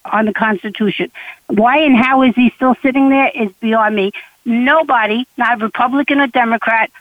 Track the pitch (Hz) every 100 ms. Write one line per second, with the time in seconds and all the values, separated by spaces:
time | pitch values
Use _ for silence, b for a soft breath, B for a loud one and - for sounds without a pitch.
0 | - 208 214 - 220 196 214 196 208 -
1 | 175 B B B - 208 233 294 302 233
2 | 254 262 262 247 247 - 262 233 269 269
3 | 269 269 269 - 202 - 220 220 214 214
4 | 196 B B _ 240 233 254 320 294 240
5 | 214 226 254 - 240 233 220 - 247 277
6 | 294 277 269 254 233 226 220 226 - b